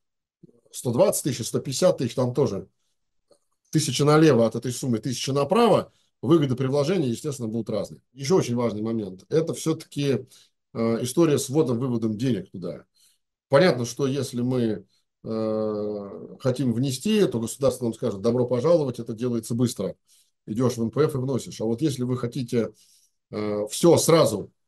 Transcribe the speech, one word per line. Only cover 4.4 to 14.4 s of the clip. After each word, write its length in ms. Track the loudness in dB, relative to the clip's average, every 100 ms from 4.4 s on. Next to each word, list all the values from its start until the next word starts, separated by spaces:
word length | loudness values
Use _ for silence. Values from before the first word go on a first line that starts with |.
| 4
от 100 | 0
этой 160 | -6
суммы, 260 | -4 -2 -2
тысяча 340 | -2 -6 -2
направо, 600 | -2 2 4 6 4 2 _ _ _
выгода 340 | 2 4 4 0
при 100 | 0
вложении, 420 | 0 0 0 -2
естественно, 400 | -4 -6 -6 -6
будут 220 | -6 -4
разные. 320 | -4 -6 -12 _
Еще 240 | -10 2 2
очень 200 | 2 0
важный 260 | -2 -2
момент. 420 | -4 -4 -6 -10 -2
Это 260 | -2 -2
все-таки, 720 | -4 -4 -4 -6 -4 -2 -2 -6 -20 _ _ _
э, 280 | -2 -2 0
история 360 | 0 2 2 2
с 100 | 0
вводом-выводом 680 | 0 0 -2 -2 -2 -2 -2
денег 340 | -2 -2 -6
туда. 340 | -10 -10 -10 -16 _ _ _ _ _ _
Понятно, 360 | 4 4 2
что 220 | -4 -4 -2
если 360 | -2 -4 -4